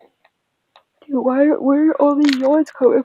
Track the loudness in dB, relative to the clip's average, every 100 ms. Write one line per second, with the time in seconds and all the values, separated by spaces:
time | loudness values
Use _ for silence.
0 | _ _ _ _ _ _ _ _ _ _
1 | -8 -4 -2 0 2 0 0 0 0 0
2 | 0 2 0 0 0 0 -2 -2 0 0